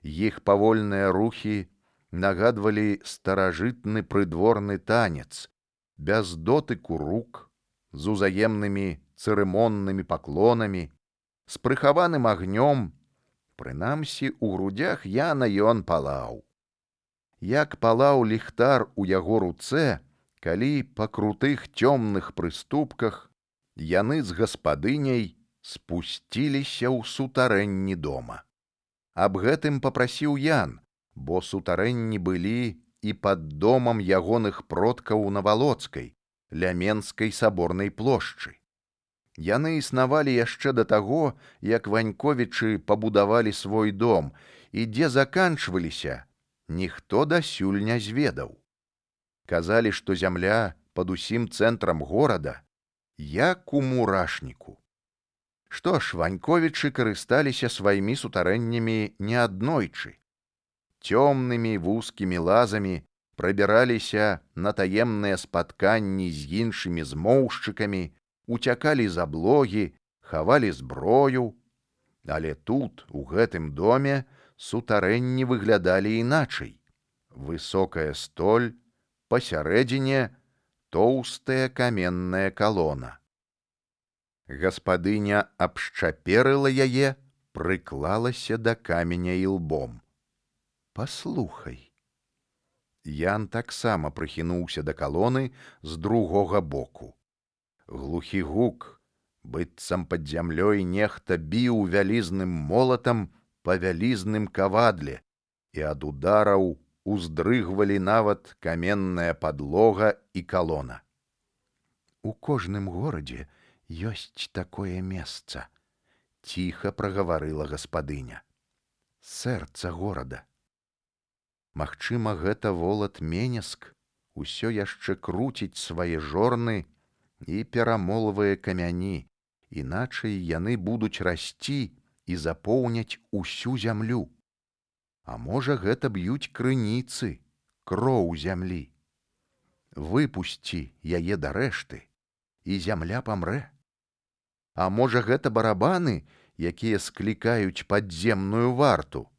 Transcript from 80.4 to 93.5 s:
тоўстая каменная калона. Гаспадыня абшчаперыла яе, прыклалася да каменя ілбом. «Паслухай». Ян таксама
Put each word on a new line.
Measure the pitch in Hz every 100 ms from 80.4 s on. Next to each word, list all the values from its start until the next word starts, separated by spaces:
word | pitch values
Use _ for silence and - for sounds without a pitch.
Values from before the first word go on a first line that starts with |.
| _ _ _ _ _
тоўстая | 82 113 131 120 - - 131 131
каменная | 131 123 107 90 90 90 92 98
калона. | - 107 98 78 71 62 - _ _ _ _ _ _ _ _ _ _ _ _ -
Гаспадыня | 67 92 - - 90 90 107 101 104 - -
абшчаперыла | 90 - - - 87 73 - 107 131 139 139
яе, | 131 135 123 139 131 _ _ _
прыклалася | - 82 92 - 69 78 104 123 120 - 113
да | 113
каменя | 113 - 85 85 87 90 92
ілбом. | 95 95 78 78 62 57 _ _ _ _ _ _ _ _ _
«Паслухай». | - 123 - 175 170 92 - - 64 _ _ _ _ _ _ _ _ _ _ _ _
Ян | 78 73 87 104
таксама | 101